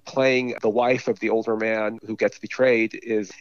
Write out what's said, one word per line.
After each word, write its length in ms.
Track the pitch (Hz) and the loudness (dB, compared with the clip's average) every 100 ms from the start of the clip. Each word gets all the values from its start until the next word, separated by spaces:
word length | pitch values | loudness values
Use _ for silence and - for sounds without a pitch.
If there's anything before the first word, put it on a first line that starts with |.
playing 500 | - 139 131 127 123 117 | -6 0 2 2 0 -2
the 80 | 110 | 0
wife 400 | 110 123 127 - | 2 2 2 -2
of 100 | 107 | -2
the 100 | 110 | 0
older 260 | 113 113 110 | 0 0 -2
man 420 | 110 110 107 113 110 | 0 -2 -2 -6 -8
who 80 | |
gets 240 | 107 104 - | -2 -2 -2
betrayed 640 | 107 - 131 117 113 - | -8 0 4 4 2 -4
is, 300 | 117 110 98 - | -2 -2 -2 -8